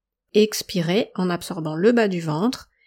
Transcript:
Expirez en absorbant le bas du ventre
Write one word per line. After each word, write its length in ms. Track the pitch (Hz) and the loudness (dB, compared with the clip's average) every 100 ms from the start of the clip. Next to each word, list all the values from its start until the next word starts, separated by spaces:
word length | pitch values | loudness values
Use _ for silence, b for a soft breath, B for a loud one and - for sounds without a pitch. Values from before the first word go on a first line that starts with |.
| _ _ _ | _ _ _
Expirez 760 | 208 214 - - 185 165 190 - | 2 2 0 -6 -4 0 0 -2
en 160 | - 185 | -2 -2
absorbant 440 | 175 - 180 156 | -2 -6 -8 -6
le 160 | 156 196 | 2 2
bas 160 | 240 214 | 4 2
du 140 | 180 | 0
ventre 480 | 165 151 220 254 - _ | -2 0 0 -2 -10 _